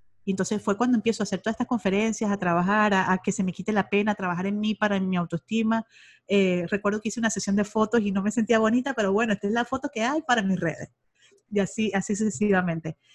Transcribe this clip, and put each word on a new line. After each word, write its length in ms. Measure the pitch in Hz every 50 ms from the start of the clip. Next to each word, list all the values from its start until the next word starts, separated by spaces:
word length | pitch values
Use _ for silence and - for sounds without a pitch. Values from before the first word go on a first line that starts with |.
| - - _ _ -
Y 80 | 196
entonces 300 | 190 190 185 - 214 202
fue 140 | - 214 202
cuando 200 | 202 247 247 247
empiezo 260 | 220 - 226 214 -
a 20 | 208
hacer 160 | - 196 180
todas 140 | - 220 214
estas 120 | - 240
conferencias, 640 | - 254 220 - 196 190 202 220 226 214 - 226 202
a 60 | 202
trabajar, 560 | 202 196 175 170 170 175 190 208 214 214 208 202
a, 160 | 190 - -
a 60 | 185 185
que 140 | - 202
se 100 | - -
me 100 | 190 185
quite 200 | 165 - 180 -
la 160 | 214 202 190 -
pena, 240 | - 202 208 214
a 20 | 208
trabajar 320 | - 196 180 175 170 185
en 140 | 196 208 208
mí, 140 | 214 214 208
para 220 | - 214 208 202
en 120 | 190 190 185
mi 80 | 185
autoestima. 720 | 180 175 - 170 160 _ - 220 226 220 220 226 226 220 _ _ - - - - _ _ -
Eh, 380 | 196 202 190 185 180 175 175 175
recuerdo 320 | 208 196 208 202 202 214
que 80 | - 220
hice 120 | - 240
una 100 | 226 220
sesión 260 | - 202 - 202 202
de 80 | 208 202
fotos 360 | 202 - 220 214 214 - 233
y 100 | 202 202
no 100 | 190 196
me 80 | 190 214
sentía 280 | - 240 220 - 233 220
bonita, 340 | 220 214 233 254 254 277 247
pero 180 | 233 208 190
bueno, 200 | 190 214 240 226
esta 140 | 202 - -
es 60 | 202 220
la 100 | 240 240
foto 240 | - 262 254 294 269
que 100 | - 220
hay 200 | 220 247 294 320
para 200 | 311 - 247 226
mis 180 | 196 190 185 175
redes. 300 | 170 160 - - - - _ _ _ _ _ _ _ _ _ _ _ -
Y 100 | 208 202
así, 300 | 190 - - - 220 196 190
así 200 | 190 - - 208
sucesivamente. 840 | 196 220 220 - - 208 208 196 185 180 175 165 165 - 160 160 _ _ _